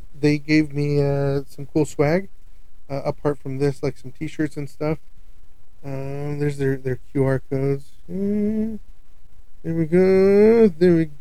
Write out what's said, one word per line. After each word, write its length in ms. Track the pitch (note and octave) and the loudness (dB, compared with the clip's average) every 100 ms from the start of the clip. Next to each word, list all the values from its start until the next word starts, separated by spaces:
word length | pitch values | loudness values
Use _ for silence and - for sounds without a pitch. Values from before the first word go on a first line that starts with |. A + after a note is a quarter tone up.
| - D3 | -2 -2
they 200 | D3 D3 | 0 0
gave 340 | D3 D#3 D3+ | 2 2 2
me, 320 | C#3+ D3 C#3+ | 0 0 2
uh, 380 | C#3 C#3 C#3 C#3 C#3 | 2 2 0 -2 -4
some 200 | - C#3+ | -8 -4
cool 180 | D#3+ | 0
swag. 460 | D3 - D3 F3 G3 - - - - - - | 0 2 2 2 -2 -8 -10 -10 -8 -8 -6
Uh, 120 | C#3 | -4
apart 340 | D3+ - D3 C#3 | -4 -2 -2 -4
from 200 | C#3 C3 | -4 -2
this, 260 | C#3+ C#3 | 0 0
like, 140 | C#3+ - | -4 -6
some 160 | B2+ | -8
t-shirts 420 | - D#3 - D3+ - | -8 -6 -2 -4 -4
and 140 | C#3+ | -8
stuff. 280 | - D3+ D#3 - - - - - - - - | -4 -2 -2 -6 -8 -8 -8 -8 -8 -10 -8
Um, 560 | C#3+ C3+ C#3 C#3 C#3+ D3 | -8 -6 -6 -6 -6 -2
there's 180 | D3 C#3 | -2 0
their, 200 | C3+ C3+ | 0 0
their 220 | C3 B2+ - | -2 -4 -2
Q 140 | C#3+ C3+ | 0 2
R 140 | C3 - | 2 0
codes. 420 | C3+ C#3 C#3 C#3 - - | -2 0 -2 -4 -10 -8
Mm, 680 | F3+ G3+ G#3 G#3 A3 A3 G#3+ - - - - - - - - | -4 -2 0 0 0 -2 -6 -8 -10 -10 -10 -10 -10 -8 -6
there 120 | E3 | -4
we 120 | E3 D#3 | -2 2
go. 840 | F3 F#3 F#3+ G3 G3+ G#3+ A#3 A3 | 4 6 6 6 8 8 8 6
There 260 | D#3 F3+ E3+ | 6 6 6
we 100 | D#3+ - | 4 -4